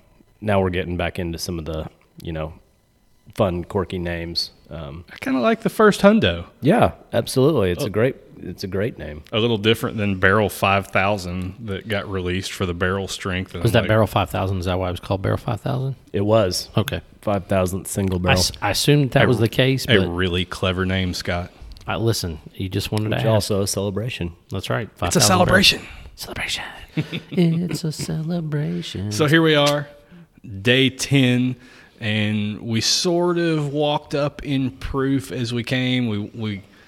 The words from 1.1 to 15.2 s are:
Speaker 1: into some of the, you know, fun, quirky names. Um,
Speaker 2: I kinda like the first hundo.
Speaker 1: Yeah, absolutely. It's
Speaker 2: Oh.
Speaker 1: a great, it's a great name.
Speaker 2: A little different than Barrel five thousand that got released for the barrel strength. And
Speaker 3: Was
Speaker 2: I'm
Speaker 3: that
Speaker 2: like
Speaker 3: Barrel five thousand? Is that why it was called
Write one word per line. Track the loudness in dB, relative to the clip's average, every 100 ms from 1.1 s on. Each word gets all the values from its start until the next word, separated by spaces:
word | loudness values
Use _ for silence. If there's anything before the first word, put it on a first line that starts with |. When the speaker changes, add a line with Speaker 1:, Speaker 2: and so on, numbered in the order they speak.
| -4
Speaker 1:
into | -6 -6
some | -6 -6
of | -6
the, | -6 -8 _ _ -14
you | -10
know, | -6 -8 -10 _ _ _ _ _ _ -8 0
fun, | 0 0
quirky | -4 -4 -4 -4
names. | -4 -6 -6 -6 -6 -10 -16
Um, | -14 -12 -14 -16
Speaker 2:
I | -10
kinda | -4 0
like | 2 2
the | 0
first | 4 4 8
hundo. | 6 8 4 0 -6 -2
Speaker 1:
Yeah, | 2 6 4 2 -4
absolutely. | -2 0 4 4 4 2
It's | 0
Speaker 2:
Oh. | -2
Speaker 1:
a |
great, | 0 0 -2 -14 -16
it's | -12 -10
a | -6
great | -4 -4 -6
name. | -12 -14 -6
Speaker 2:
A | -2
little | 0 2
different | 2 2 0 -2
than | 0 4
Barrel | 4 6 4
five | 2 2 2 2
thousand | 0 0 0 -4 -6 -6 -8 -8
that | -8 -4
got | -6 -4
released | -4 -2 -2 -4
for | -4 -2
the |
barrel | 0 0 0 -4
strength. | -6 -4 -4 -6 -2
And |
Speaker 3:
Was | 2
Speaker 2:
I'm |
Speaker 3:
that | 4
Speaker 2:
like | 4
Speaker 3:
Barrel | 4 4
five | 2 0
thousand? | -2 -2 -2
Is | -2
that | -2
why | -2
it |
was | -4
called | -4 -2